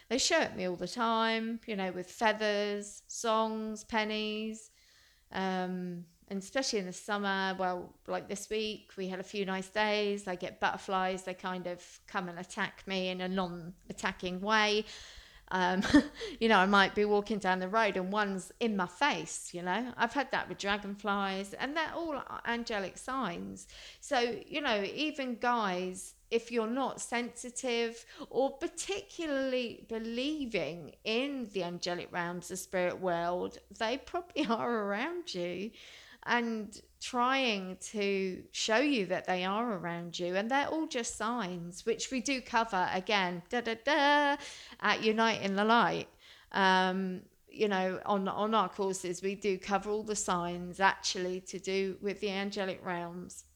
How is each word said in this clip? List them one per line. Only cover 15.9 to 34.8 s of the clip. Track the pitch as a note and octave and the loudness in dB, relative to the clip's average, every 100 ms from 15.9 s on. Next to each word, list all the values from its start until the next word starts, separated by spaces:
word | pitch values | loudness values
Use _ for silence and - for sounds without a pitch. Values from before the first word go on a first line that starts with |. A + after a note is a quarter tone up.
| D4 C#4+ | 6 6
<laughs> | - A4 C#4 | 0 -8 0
you | A3+ | 6
know, | G3+ | 8
I | F#3+ | 8
might | G3+ F#3+ | 8 8
be | - | 6
walking | G#3 G#3 G3+ G#3 | 4 4 2 0
down | G3 F#3 | 2 2
the | F#3 | 2
road | A3 G#3+ F#3 | 4 4 2
and | F#3 | 0
one's | G#3 G3+ F#3+ - - | 2 0 -2 -6 -2
in | A#3 G3+ | 0 0
my | F3+ | -2
face, | - C#4+ F#3 D#3 - - | 2 2 2 -4 -8 -10
you | F3 | -6
know. | F3+ G3 B3 - | -2 0 -2 0
I've | A#3 | 0
had | C#4+ C4+ | 2 0
that | D#3+ - | -2 -2
with | F3+ | -4
dragonflies, | G3+ G3+ G3+ G3+ G#3 G3+ G3 F#3+ G3+ | -2 -2 -2 -6 -2 0 0 -2 -6
and | - C4 D#4+ | -6 -4 -2
they're | D#4 | -2
all | D#4 E4+ C4+ - - - | -4 -4 -4 -6 -8 -4
angelic | A#3+ A#3 G#3+ F#3 - | -4 -2 -4 -4 -6
signs. | - C4+ G#3+ F3 G3 G3 - - - - | -6 -2 -2 -4 -8 -12 -14 -18 -18 -18
So, | - C4 A#3+ - - | -2 2 2 -2 -6
you | D4+ | -4
know, | C#4+ G#3 G3+ | 0 0 0
even | - D4+ D4 B3+ A#3 | -2 -2 -2 -4 -2
guys, | B3 A#3+ G3+ F3+ F#3 F#3 - - _ | 0 2 2 0 -4 -6 -12 -16 _
if | A#3 A#3 | -2 0
you're | A#3+ A3 | -2 0
not | B3+ B3 - | 0 -2 -4
sensitive | - A#3+ A#3+ - B3 A#3+ B3+ A#3 A#3 A3+ - - C4+ | -4 -4 -4 -8 -12 -6 -2 0 0 -4 -14 -16 -4
or | - C4+ - | 2 2 0
particularly | E4 - - G4 - - D#4+ C4+ C4+ B3+ A#3 F3 - | -6 -6 -6 -6 -6 -6 -2 0 0 0 -2 -8 -8
believing | A3+ A3+ A#3 C#4 D#4 B3 G3+ C#3+ E3+ C#3+ - | -8 -4 -2 -2 -2 -2 -2 -2 -6 -12 -10
in | - A3+ C#4 C#4 G#3+ | -2 0 0 -4 -6
the | G3 | -4
angelic | F3 F3 F3 F3 - | -4 -4 -4 -4 -4
realms, | F3+ E3+ F3 - | -4 -4 -4 -8
the | D#3+ | -10
spirit | - F#3+ F3+ - | -4 0 0 0
world, | F#3 E3+ E3+ F3+ F#3+ - - G3 | 0 0 2 0 -2 -8 -16 -4
they | A3+ C4+ | -2 -2
probably | - F4+ F4 - B3 | -4 -6 -4 -2 0
<laughs> | |
are | A3+ B3+ A#3 | 2 2 0